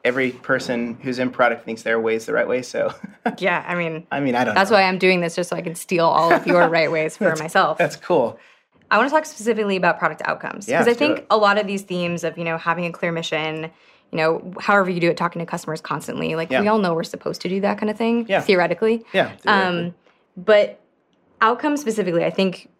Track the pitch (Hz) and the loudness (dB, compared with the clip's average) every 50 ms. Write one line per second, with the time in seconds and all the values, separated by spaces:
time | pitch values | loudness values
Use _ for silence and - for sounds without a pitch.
0 | - 120 123 131 131 123 123 - - - 135 127 - - 123 117 120 120 113 - | -2 0 0 0 0 -2 -4 -6 -4 -2 -2 -2 -2 -2 -4 -4 -4 -6 -8 -8
1 | - 127 123 123 127 127 127 - 123 117 117 113 - 117 113 113 - 113 113 113 | -6 -6 -4 -2 -2 -2 2 2 2 2 2 0 -6 -10 -10 -6 -2 -2 0 0
2 | 113 113 113 113 113 113 110 117 120 - 123 127 123 - - 117 - - - - | 0 0 -2 -2 -2 -2 -2 0 0 0 -2 -2 -4 -4 -4 -4 -2 -4 -4 -8
3 | - - - - - 233 226 - 180 190 175 156 - - 175 175 170 160 160 156 | -14 -20 -18 -8 -6 -6 -4 -2 -2 -2 -2 -2 -4 -4 -4 -4 -4 -4 -6 -8
4 | - _ - 139 143 135 117 240 254 226 - 180 196 196 226 196 190 185 190 180 | -10 _ -6 -2 -2 0 0 0 0 0 -2 -2 0 2 4 4 4 2 2 2
5 | 190 185 185 175 175 165 165 185 175 - 180 170 175 175 165 - - - 180 165 | 2 2 2 2 0 -2 -2 -4 -4 -4 -6 -6 -6 -8 -10 -10 -6 -2 0 2
6 | 165 165 - 147 160 165 170 - - - 180 175 170 165 165 165 160 147 165 156 | 4 4 4 4 4 4 4 2 2 2 4 4 4 4 4 2 2 2 0 0
7 | 156 156 - - 208 175 160 156 156 165 - 196 180 151 156 - 165 147 - - | -2 -4 -2 0 0 0 0 0 -4 0 2 2 2 2 2 0 -2 -2 -2 -6
8 | - - 180 147 120 110 110 - - _ _ _ _ _ _ _ _ _ - 208 | -2 0 2 2 2 0 -4 -10 -18 _ _ _ _ _ _ _ _ _ 2 2
9 | 240 277 302 311 311 - - - 208 233 226 220 214 202 196 185 175 175 165 - | 4 4 2 0 0 -2 -8 -4 -2 -2 0 0 0 0 0 2 2 2 2 2
10 | 180 156 156 - - - 160 - - - - - 202 - 131 - - 233 240 233 | 0 -2 -2 -4 -6 -6 -6 -6 -8 -10 -10 -10 -6 -2 0 2 4 4 4 4
11 | 294 302 - - - - - 220 208 202 202 214 202 190 202 190 196 - 180 180 | 2 0 0 -2 0 0 2 4 4 4 4 2 0 -2 -4 -6 -6 -6 -4 -4
12 | 175 170 170 170 170 165 160 170 170 165 160 160 - 170 170 175 175 170 170 - | -2 -4 -4 -4 -4 -6 -6 -4 -4 -4 -4 -2 -2 -2 -2 -2 -4 -6 -6 -4
13 | - 170 165 175 160 - 160 156 156 156 156 156 160 160 - _ _ _ _ _ | -4 -4 -4 -4 -4 -4 -4 -4 -4 -4 -6 -6 -8 -12 -14 _ _ _ _ _
14 | _ _ - 165 156 160 165 - - 180 175 - - - 202 202 190 185 185 175 | _ _ -4 0 0 0 0 -2 -4 -10 -12 -4 0 2 4 4 4 2 0 2
15 | 165 170 165 - 170 170 - 175 170 - - 165 - - 156 165 - - 147 147 | 2 2 2 0 -2 -4 -4 -6 -8 -8 -8 -8 -8 -8 -10 -10 -8 -8 -8 -8
16 | 147 - 120 139 160 160 160 160 165 190 131 131 202 208 220 220 196 175 165 165 | -8 -8 -6 -6 -4 -4 -4 -4 -4 -2 0 0 2 2 2 2 2 0 0 -2
17 | 175 - - - - - 175 - - 185 185 196 190 202 208 202 214 208 214 214 | -4 -6 -10 -8 -8 -8 -6 -6 -6 -4 -2 0 0 -2 -2 -2 -4 -4 -2 -2
18 | 233 226 233 233 233 226 190 180 185 - 196 180 175 170 170 - 220 220 233 226 | 0 0 0 0 0 0 0 0 2 4 4 4 4 2 0 0 2 0 0 0
19 | 226 - - 190 143 110 - - - 196 214 196 190 180 175 170 170 175 175 - | -2 -2 0 0 0 0 -4 -2 0 2 2 4 2 2 0 -2 -4 -6 -8 -12
20 | _ _ _ _ _ _ _ 185 180 - 214 208 202 - - - _ _ _ _ | _ _ _ _ _ _ _ -4 2 6 6 6 6 2 -2 -10 _ _ _ _
21 | _ _ _ _ _ _ _ - 226 220 247 240 - 302 294 285 294 226 220 214 | _ _ _ _ _ _ _ 2 2 2 2 2 0 0 -2 0 -2 -2 -2 -2
22 | 190 180 165 170 165 165 170 - 190 190 175 - - _ _ | -2 0 0 0 0 0 0 0 0 0 -2 -6 -12 _ _